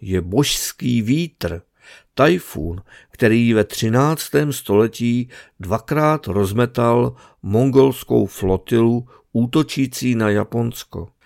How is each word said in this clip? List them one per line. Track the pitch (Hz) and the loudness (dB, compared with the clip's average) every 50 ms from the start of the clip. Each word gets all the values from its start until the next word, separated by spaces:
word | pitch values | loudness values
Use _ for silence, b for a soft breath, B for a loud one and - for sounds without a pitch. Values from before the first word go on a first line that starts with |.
je | 113 101 95 92 | -8 -4 -4 -2
božský | 87 87 98 131 147 - - - - - - - - 120 120 117 107 | -2 -2 0 0 0 0 -2 -4 -6 -8 -10 -6 -4 -2 -2 0 0
vítr, | 110 135 160 175 160 _ - - 85 85 85 - _ _ b b b b b b b - | 0 0 -2 -2 -4 _ -8 -8 -6 -6 -8 -14 _ _ b b b b b b b -2
tajfun, | - 135 156 180 175 - - - - 76 85 85 92 - b b b b b | 2 2 2 2 0 -2 -8 -10 -8 -8 -8 -8 -10 -12 b b b b b
který | b - 127 107 110 117 117 117 113 | b 0 2 4 4 4 4 4 4
ve | 107 104 | 2 2
třináctém | - - - - 110 113 127 139 151 160 151 - - - 143 151 147 135 | 0 -2 -4 -2 0 2 2 2 2 0 -4 -6 -2 0 0 0 0 -4
století | - - - 101 104 113 113 113 - 117 120 120 123 123 123 B B B B B - | -6 -4 0 2 2 2 2 0 -4 -4 -2 -2 -2 -4 -6 B B B B B -12
dvakrát | 98 87 98 113 - - 147 151 156 151 156 151 - | -6 -4 -4 -4 -4 -4 -2 0 2 2 0 0 -4
rozmetal | - 90 101 101 95 101 120 123 120 - 123 117 117 117 120 123 123 123 b b b b b - | -4 -2 0 0 0 0 0 -2 0 0 0 0 2 2 2 0 -2 -4 b b b b b -6
mongolskou | 98 101 113 131 139 123 135 135 135 123 - - - 127 120 104 | -2 0 2 2 4 6 6 6 4 4 -2 -4 -2 0 0 0
flotilu | 95 - - 101 92 95 92 - - 120 117 117 117 120 120 120 b b b b b - | 0 -4 -4 -2 -2 -2 -2 -2 0 0 2 2 2 2 0 -4 b b b b b -4
útočící | 117 120 123 - 156 151 151 - 139 135 127 127 - 131 123 123 | -2 -2 0 0 0 -2 -2 -2 -4 -4 -4 -4 -4 -2 -2 0
na | 113 110 107 | 0 0 0
Japonsko. | 101 104 101 - - 117 117 117 - - - _ - 85 85 - _ b b | 0 0 -2 -2 -4 -4 -4 -4 -6 -10 -16 _ -14 -14 -14 -14 _ b b